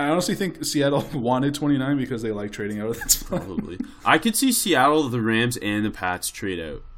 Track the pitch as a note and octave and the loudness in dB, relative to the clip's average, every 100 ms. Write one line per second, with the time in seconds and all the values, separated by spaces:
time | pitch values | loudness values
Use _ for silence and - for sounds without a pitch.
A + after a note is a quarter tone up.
0 | C#3+ E3+ F3 G#3 F#3+ - C#3+ D3 C#3 C#3 | 2 2 0 0 -2 -4 -2 0 2 2
1 | G#2+ D3 A2+ B2+ C#3+ C#3+ D3 C#3 C3 C#3+ | 0 -2 0 2 2 0 2 2 2 0
2 | B2+ A#2 A2+ G#2 G#2 G#2 G#2 G#2 A2 A#2 | 0 -2 -4 -4 -6 -6 -4 -4 -4 -4
3 | - - - - - F2 - F#2 - - | 0 -2 0 -4 -4 -6 -6 -10 -12 -2
4 | - D#3 A3+ - C4+ A3+ - C#3 C#3 D#3 | 2 4 4 2 2 2 4 6 6 4
5 | C3+ A#2+ A2 A2+ B2 - G2+ G#2 G#2 - | 2 0 2 4 2 0 -2 0 -2 -2
6 | F2+ F2+ - - G2+ F2 D#2+ C2+ - | -4 -2 -6 -6 -4 -4 -6 -10 -12